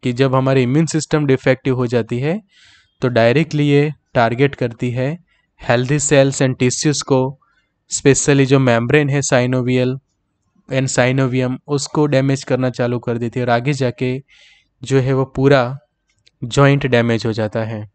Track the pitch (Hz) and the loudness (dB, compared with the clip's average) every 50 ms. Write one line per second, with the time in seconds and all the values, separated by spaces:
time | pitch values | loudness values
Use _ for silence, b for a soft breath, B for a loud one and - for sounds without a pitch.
0 | - 127 123 120 135 135 127 131 131 131 135 135 127 120 131 151 165 147 - 160 | -4 -6 -2 0 0 2 2 0 0 2 2 2 2 2 2 0 0 0 -2 -6
1 | 143 _ - 151 147 139 135 127 - - 131 - _ 135 127 123 127 117 120 120 | -4 _ -2 -2 2 0 0 0 2 0 0 0 _ -4 -2 -2 -2 -2 -2 -2
2 | 110 110 123 120 131 151 170 214 - b b b b b b b b b b _ | -2 -2 -6 -4 -4 -4 -4 -6 -8 b b b b b b b b b b _
3 | - 127 123 113 113 117 123 147 165 160 - 147 147 147 143 143 147 156 147 _ | -4 0 2 4 4 4 4 2 0 0 -2 -2 0 2 2 2 2 0 -4 _
4 | _ _ _ 135 117 113 120 117 143 139 139 - 131 120 117 _ - 123 117 127 | _ _ _ 0 0 0 2 0 0 -2 0 -4 -6 -6 -4 _ -6 -6 -4 -4
5 | 127 135 156 180 _ _ _ _ _ _ _ _ - - 120 120 127 123 147 151 | -4 -4 -6 -8 _ _ _ _ _ _ _ _ -2 0 0 0 0 0 -2 -2
6 | - - 143 139 135 139 135 - 143 131 127 - 131 127 117 - - 156 143 - | 0 2 4 4 4 2 2 0 -2 -2 0 0 -2 -2 -2 0 -2 -2 -2 -2
7 | - - 143 131 131 131 143 _ _ _ _ _ _ _ _ _ _ _ - - | -2 0 0 0 0 -2 -6 _ _ _ _ _ _ _ _ _ _ _ -10 0
8 | - 143 131 - - - 143 139 139 127 139 135 131 127 117 117 120 120 139 151 | 2 2 2 2 2 2 2 2 4 4 4 2 4 4 2 2 0 2 0 2
9 | 151 139 139 143 135 - 143 127 123 123 127 127 123 120 127 127 127 127 131 139 | 2 0 -2 -2 -2 0 0 0 0 0 0 -2 0 0 0 0 0 0 -2 -6
10 | _ _ _ _ _ _ _ _ _ _ _ _ _ - 127 135 131 131 - - | _ _ _ _ _ _ _ _ _ _ _ _ _ -6 -4 -4 -2 -2 0 0
11 | 123 123 131 135 135 127 123 127 127 123 127 - _ - 147 139 - - - 160 | 0 2 2 0 0 0 0 -2 -2 -2 -4 -8 _ -6 -6 -6 -6 -4 0 0
12 | 151 147 143 131 135 139 139 135 - - 135 123 131 127 123 - 123 120 123 120 | 0 2 2 0 2 0 -2 -2 -2 -4 -4 -2 -2 -4 -2 -2 -4 -2 -4 -4
13 | - - 117 117 120 117 - 131 123 120 120 120 123 143 151 131 139 123 120 - | -4 -6 -6 -4 -6 -6 -6 -4 -2 0 0 0 0 -2 -2 -2 -2 -4 -2 -4
14 | 131 127 127 135 - b b b b b b b b b _ _ - 113 135 135 | -4 -4 -4 -6 -10 b b b b b b b b b _ _ -6 0 0 0
15 | 123 135 135 131 135 131 _ - 135 139 143 135 123 120 135 139 _ _ _ _ | 2 2 0 0 -2 -4 _ 0 2 4 4 4 2 0 -6 -10 _ _ _ _
16 | _ _ _ _ _ _ _ _ - 120 - 143 143 139 139 139 135 131 123 120 | _ _ _ _ _ _ _ _ -12 -4 0 2 4 4 4 2 0 0 2 2
17 | 117 117 117 110 104 120 110 117 110 107 - 117 113 107 117 107 107 104 | 2 2 0 0 -2 -2 -2 -2 -4 -4 -4 -6 -6 -6 -8 -10 -12 -14